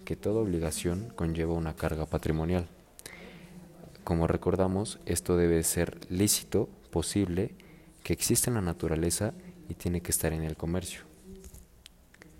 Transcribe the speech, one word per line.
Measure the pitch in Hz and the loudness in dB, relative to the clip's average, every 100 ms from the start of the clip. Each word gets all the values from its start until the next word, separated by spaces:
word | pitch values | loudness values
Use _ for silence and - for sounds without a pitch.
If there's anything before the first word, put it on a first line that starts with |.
| - | -8
que | 95 | -4
toda | 101 110 | 0 2
obligación | 107 85 80 - 87 90 117 - | 2 2 0 -2 -2 -2 -4 -2
conlleva | 85 82 82 85 | -2 0 0 0
una | 80 78 | -2 -2
carga | 80 78 78 | -2 -2 -2
patrimonial. | 78 - 78 82 90 85 - - - - - - - - - - - - - - | -2 0 0 2 0 -2 -10 -20 -20 -18 -16 -18 -18 -18 -18 -20 -20 -20 -12 0
Como | 85 82 | 2 4
recordamos, | 82 - 90 92 95 107 - - | 2 2 2 4 2 -2 -6 -2
esto | 87 - 87 | -2 2 4
debe | 85 82 | 6 6
ser | 82 87 85 - - | 2 0 0 -2 -6
lícito, | 92 101 - - 92 117 - - | 2 4 2 2 0 0 -6 -4
posible, | 85 - 101 95 87 110 - - - - - | -2 0 0 2 2 -2 -4 -20 -20 -20 -14
que | - | -4
existe | 170 - 120 - | -2 2 2 2
en | |
la | 117 | 2
naturaleza | 90 82 82 78 85 - 107 180 - - - | 0 0 0 2 2 0 -2 -4 -14 -18 -12
y | 85 | -6
tiene | 90 87 | -2 -2
que | 87 | 0
estar | - 82 | 0 0
en | 80 | 0
el | 80 78 | -2 -4
comercio. | 82 90 87 - - - 190 190 - - - - - - - - - - | -2 -2 -4 -12 -16 -20 -18 -18 -16 -20 -20 -20 -20 -20 -20 -20 -20 -20